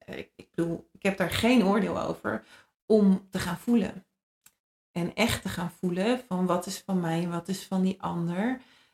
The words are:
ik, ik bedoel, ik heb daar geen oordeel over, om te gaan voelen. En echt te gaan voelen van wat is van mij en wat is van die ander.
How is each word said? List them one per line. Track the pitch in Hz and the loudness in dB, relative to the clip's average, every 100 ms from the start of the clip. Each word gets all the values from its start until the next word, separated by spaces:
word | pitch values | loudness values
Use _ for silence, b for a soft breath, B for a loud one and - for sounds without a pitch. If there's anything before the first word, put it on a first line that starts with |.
| - | -16
ik, | - - - | -14 -14 -20
ik | - | -10
bedoel, | - 170 165 - | -4 -4 -4 -10
ik | - | -4
heb | 196 190 | -4 0
daar | 170 | -2
geen | - 226 254 | 0 4 6
oordeel | 190 214 185 - | 6 4 0 -2
over, | - 165 214 214 b b b _ - | -4 -4 -4 -6 b b b _ 2
om | 214 202 190 - | 6 6 4 0
te | 185 | -6
gaan | 180 170 | -4 -4
voelen. | - 240 - 185 - _ _ _ _ _ _ _ _ | 0 2 2 -6 -18 _ _ _ _ _ _ _ _
En | 175 170 | -6 -4
echt | - 233 - | 0 0 -2
te | 190 | -6
gaan | 185 175 | -6 -8
voelen | - 180 175 208 240 - | -4 -2 0 0 -2 -2
van | 180 180 | -2 0
wat | 180 180 | 0 -2
is | 190 | -8
van | - 190 | -4 -2
mij | 165 165 | 0 -2
en | 175 | -2
wat | 170 170 | -4 -6
is | 190 | -8
van | - 190 | -4 0
die | 185 - | 0 -2
ander. | 175 170 170 175 226 254 B B B | -6 -4 -2 -2 -2 -4 B B B